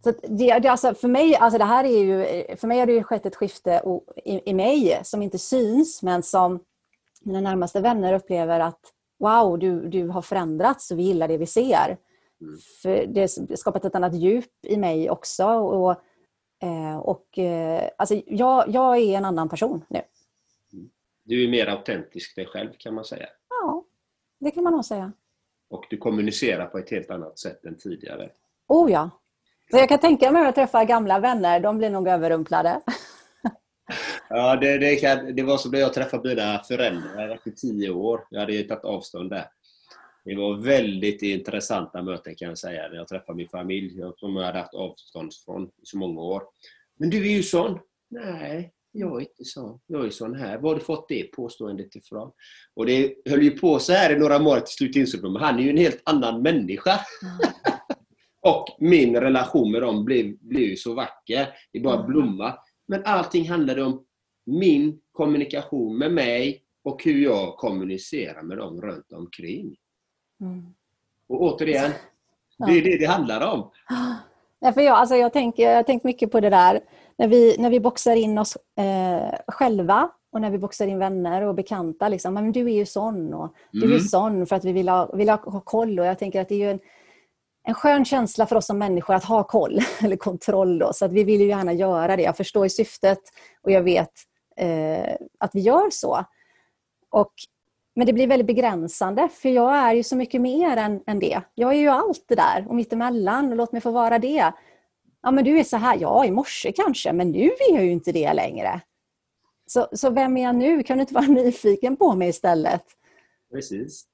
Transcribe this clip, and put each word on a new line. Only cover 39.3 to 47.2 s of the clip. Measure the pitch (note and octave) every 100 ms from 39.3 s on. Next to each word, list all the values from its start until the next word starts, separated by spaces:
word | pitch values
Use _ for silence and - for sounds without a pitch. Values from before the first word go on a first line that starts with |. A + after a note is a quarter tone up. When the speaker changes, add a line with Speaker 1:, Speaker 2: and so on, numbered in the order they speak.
| G2 E2+ _ _ _ _ - _ _ -
Speaker 2:
Det | G2
var | G2+ G2+
väldigt | A#2 C3+ A2 F#2+ G#2 G2+
intressanta | G2+ F#2+ - G#2 - G#2 E2+ F2+
möten, | F#2 F2 - D#2+
kan | F2
jag | E2
säga, | F2+ E2+ D#2
när | E2+
jag | E2+
träffade | F#2 - F2
min | E2+
familj, | F2+ F2+ F#2+ F#2+ F#2 F2+ -
som | G2+ G2
jag | F2+
hade | F2+
haft | E2+
avstånd | F#2+ F#2+ - _ - D#2+ - -
från | F#2 F#2
i | _
så | - G2
många | F#2 D#2+
år. | E2+ F#2+ - _ _ _ _ _
"Men | E3
du |
är | G#3+